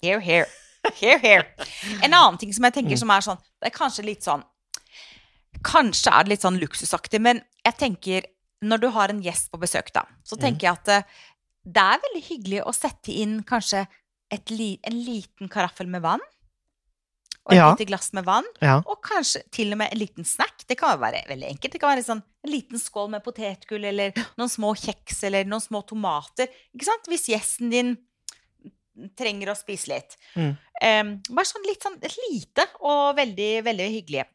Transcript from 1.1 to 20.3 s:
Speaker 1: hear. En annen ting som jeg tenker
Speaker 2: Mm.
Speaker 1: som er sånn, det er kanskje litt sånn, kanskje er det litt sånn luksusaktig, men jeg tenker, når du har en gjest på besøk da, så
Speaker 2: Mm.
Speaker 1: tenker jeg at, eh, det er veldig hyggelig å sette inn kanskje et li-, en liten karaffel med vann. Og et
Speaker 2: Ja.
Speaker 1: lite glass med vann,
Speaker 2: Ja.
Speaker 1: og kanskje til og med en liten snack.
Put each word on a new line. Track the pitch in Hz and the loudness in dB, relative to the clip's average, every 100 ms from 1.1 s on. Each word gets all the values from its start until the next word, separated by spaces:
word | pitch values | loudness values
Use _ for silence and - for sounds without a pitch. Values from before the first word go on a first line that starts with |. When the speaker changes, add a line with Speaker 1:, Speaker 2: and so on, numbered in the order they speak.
| 285 | 6
Speaker 1:
hear. | 233 196 - - 160 - 196 208 | 8 6 6 -6 -14 -10 -10 0
En | 226 | 4
annen | 349 277 180 | 8 8 6
ting | 208 | -6
som | 202 | 2
jeg | 247 | 2
tenker | 247 233 | 2 0
Speaker 2:
Mm. | 214 | 0
Speaker 1:
som | 233 | 4
er | 196 | 2
sånn, | 202 185 _ _ | 2 -8 _ _
det | - | -8
er | - | -2
kanskje | 294 - | -4 -4
litt | 208 202 | -8 -8
sånn, | - 147 - _ _ - _ - - - _ _ _ - | -2 -4 -4 _ _ -16 _ -20 -20 -20 _ _ _ -10
kanskje | - 330 254 - - | 2 4 4 4 4
er | 127 | 6
det | 185 | 4
litt | 202 | 2
sånn | 185 185 | 0 0
luksusaktig, | 156 - - 175 - 220 | -4 -6 -4 -4 -2 2
men | 226 240 - _ | 2 2 -2 _
jeg | 220 233 | -2 0
tenker, | 277 180 - 185 - _ _ _ | -4 -4 -4 -4 -6 _ _ _
når | 208 220 | -2 0
du | 240 | 0
har | 226 196 | 2 0
en | 208 | 0
gjest | 180 170 - | -4 -4 -6
på | 165 | -6
besøk | 170 120 - | -4 -4 -2
da, | - - _ | -4 -4 _
så | - 226 | -14 -4
Speaker 2:
Mm. | |
Speaker 1:
tenker | 277 185 | -2 0
jeg | 190 | 0
at, | 208 - | 0 2
eh, | 202 196 - - _ _ _ - | 2 2 -16 -20 _ _ _ -2
det | 180 | 4
er | 190 254 | 4 4
veldig | 554 392 - | 0 -8 -10
hyggelig | 330 190 196 - | -10 -6 -4 -4
å | |
sette | 240 294 - - | -4 -4 -6 -10
inn | - 214 214 | -4 -4 -4
kanskje | 214 240 - 196 196 _ _ _ _ | -2 -4 -2 -2 -4 _ _ _ _
et | 208 - | -12 -8
li-, | 220 220 190 | -6 -6 -6
en | - 233 | -8 -8
liten | 240 233 185 _ 190 | -6 -8 -10 _ -10
karaffel | 208 180 - 185 | -2 -2 -4 -8
med | 180 | -4
vann. | 165 214 539 _ _ _ _ _ _ _ _ _ _ - - | -2 -2 -4 _ _ _ _ _ _ _ _ _ _ -16 6
Og | |
et | 185 | 10
Speaker 2:
Ja. | 156 | 10
Speaker 1:
lite | 165 214 | 8 2
glass | 190 - | -4 -4
med | 196 180 | -6 0
vann, | 202 381 - | 0 0 0
Speaker 2:
Ja. | 147 135 170 | 4 4 2
Speaker 1:
og | 415 | -8
kanskje | - 415 294 - - | -4 -2 -2 -4 -8
til | - 208 | -6 -4
og | 208 | -2
med | 214 | -4
en | 226 | -4
liten | 214 - | -8 -8
snack. | 165 | -8